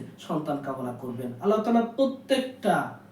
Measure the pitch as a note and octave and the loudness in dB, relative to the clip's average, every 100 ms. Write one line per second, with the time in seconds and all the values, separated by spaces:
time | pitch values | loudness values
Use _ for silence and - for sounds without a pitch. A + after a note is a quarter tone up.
0 | A#2 - - D#3+ D3+ C#3 C#3 C3 B2 A#2 | -8 -12 -6 -4 -2 -4 -4 -4 -6 -6
1 | B2 A#2 B2 - G3+ G#3+ A3+ A#3 G#3+ - | -8 -6 -8 -2 2 4 6 4 4 2
2 | C4+ - - C4 - - G#3 - B2 - | 0 0 0 0 0 -2 2 2 0 -8
3 | - | -18